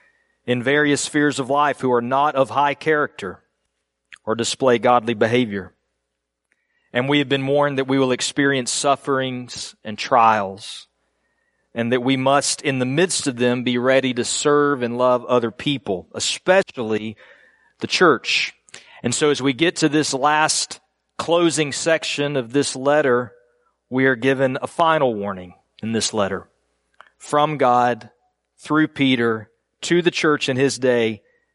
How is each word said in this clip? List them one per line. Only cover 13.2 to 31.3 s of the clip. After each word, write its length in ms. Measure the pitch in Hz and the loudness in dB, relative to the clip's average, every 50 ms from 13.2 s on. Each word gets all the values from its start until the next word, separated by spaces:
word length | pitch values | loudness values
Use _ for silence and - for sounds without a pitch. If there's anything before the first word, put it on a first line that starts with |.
| - | -4
of 100 | 143 123 | -4 -2
them, 260 | 117 123 120 123 127 120 | 0 0 0 0 0 -2
be 140 | 127 123 | -2 -2
ready 360 | 120 120 131 131 135 131 131 120 | 0 2 2 2 4 2 0 -2
to 120 | 120 110 | -2 -4
serve 580 | - - - - 151 147 147 143 143 143 123 120 | -4 -4 -2 0 2 2 4 2 2 0 -2 -4
and 140 | 117 120 | -4 -2
love 260 | 123 127 127 123 120 117 | 0 2 2 2 2 2
other 260 | - 127 123 117 113 | 0 2 2 2 0
people, 580 | - - - 151 143 127 - - 95 87 87 _ - | -4 -6 -4 -4 -4 -4 -4 -4 -6 -6 -6 _ -10
especially 1040 | 113 - - - - - 180 185 196 190 - - 135 113 110 110 104 107 110 104 - - - - _ _ _ _ _ _ _ _ _ | -6 -6 -6 -6 -2 0 2 2 2 2 0 -6 -8 -4 -4 -4 -4 -4 -8 -12 -14 -20 -20 -20 _ _ _ _ _ _ _ _ _
the 80 | - | -6
church. 640 | - - - 185 165 127 104 - - - - - - - _ _ _ - - - - - - | -4 0 4 4 4 4 2 0 -2 -2 -2 -4 -4 -8 _ _ _ -20 -20 -20 -20 -12 -8
And 140 | - 120 120 | -6 -4 -2
so 140 | - 156 147 | 0 0 0
as 120 | 143 123 | 2 2
we 120 | 127 139 127 | 0 -2 0
get 240 | 117 165 180 - | 0 0 0 2
to 120 | - 160 147 | 0 0 2
this 240 | 143 156 139 - 139 | 2 0 0 0 -2
last 680 | 131 135 147 151 156 156 156 - - - - - - _ _ _ _ _ _ _ | 0 2 2 2 2 2 0 0 -2 -6 -8 -10 -16 _ _ _ _ _ _ _
closing 540 | - - 156 165 175 175 165 135 147 151 139 | -8 -4 0 2 2 2 2 2 0 -2 -4
section 640 | 123 - - 165 160 156 - - - 143 143 143 147 | -6 -4 -2 0 0 0 -2 -4 -4 -4 -2 -2 -2
of 160 | 135 117 113 | -4 -4 -2
this 240 | 123 143 135 - - | 0 0 0 0 -4
letter, 580 | 131 131 143 147 151 143 131 120 123 123 120 - _ _ _ _ _ _ _ _ _ _ _ | -2 0 2 2 2 4 2 2 0 0 -4 -10 _ _ _ _ _ _ _ _ _ _ _
we 180 | 127 131 131 | -2 2 2
are 80 | 135 131 | 2 2
given 420 | 113 123 135 135 127 135 127 131 135 | 2 0 0 2 2 0 0 -2 -4
a 60 | 131 | -8
final 460 | - - - 170 160 160 156 139 123 113 | -6 -2 0 2 2 2 2 2 0 0
warning 400 | 104 98 101 95 92 90 87 - _ _ _ _ _ | -2 -6 -6 -8 -10 -12 -16 -20 _ _ _ _ _
in 120 | 107 110 113 | -8 -4 -2
this 200 | 110 - - - | -2 -2 -2 -2
letter 360 | 110 98 92 98 87 85 - _ _ _ _ _ _ _ _ _ - _ _ _ | -2 -2 -2 -4 -6 -10 -14 _ _ _ _ _ _ _ _ _ -20 _ _ _
from 400 | _ - - 147 147 147 156 156 | _ -8 -2 0 0 0 0 0
God 520 | 139 135 123 123 123 123 123 120 113 117 113 _ _ _ _ _ _ _ _ _ | 2 2 2 4 4 2 0 -2 -4 -8 -16 _ _ _ _ _ _ _ _ _
through 320 | _ - - 151 156 156 151 | _ -6 -2 0 0 0 0
Peter 600 | - - 139 131 127 117 117 117 110 110 104 - _ _ _ _ _ _ | 0 0 0 2 2 2 2 0 -2 -4 -8 -14 _ _ _ _ _ _
to 200 | - - 170 175 | -4 0 0 2
the 100 | 165 170 | 2 0
church 380 | - - - 156 147 143 - 143 | 0 2 2 2 2 0 0 -2
in 80 | 127 | 0
his 200 | 123 139 131 113 | 2 0 0 0
day 440 | 120 127 127 123 120 113 110 107 98 _ _ | 0 0 2 2 2 2 0 -2 -6 _ _